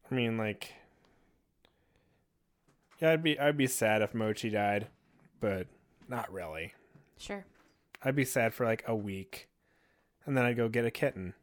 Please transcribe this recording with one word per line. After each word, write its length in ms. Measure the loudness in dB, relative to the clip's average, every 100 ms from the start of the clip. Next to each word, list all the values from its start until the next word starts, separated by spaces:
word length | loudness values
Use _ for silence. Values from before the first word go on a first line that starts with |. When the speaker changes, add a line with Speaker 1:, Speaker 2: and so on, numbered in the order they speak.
| -4
Speaker 1:
I 60 | -2
mean, 220 | 0 0
like, 360 | -4 -6 -12 -18 _ _ _ _ _ _ _ _ _ _ _ _ _ _ _ _ _ _ _ _ _ 0
yeah, 120 | 4
I'd 120 | 4
be, 140 | 4 4
I'd 200 | 2 4
be 100 | 2
sad 340 | 4 4 4
if 120 | 2
Mochi 360 | 0 0 0 0
died, 380 | 2 2 2 -2 _ _ _ _ _
but 260 | -2 -2 -6 _ _ _ -10
not 240 | -8 -8
really. 420 | -10 -10 -8 -10 -12 _ -20 _ -20
Speaker 2:
Sure. 280 | -12 -12 -14 _ _ _ _ -6
Speaker 1:
I'd 140 | -2 0
be 80 |
sad 300 | 0 2 0
for, 120 | 0 -2
like, 180 | 0 -2
a 80 | -4
week, 540 | -4 -8 -10 -16 -20 _ _ _ _ _ _ _ -2
and 120 | 2
then 80 | 2
I'd 120 | 2
go 120 | 0
get 160 | 2 0
a 60 |
kitten. 420 | 0 -2 -2 -10 -12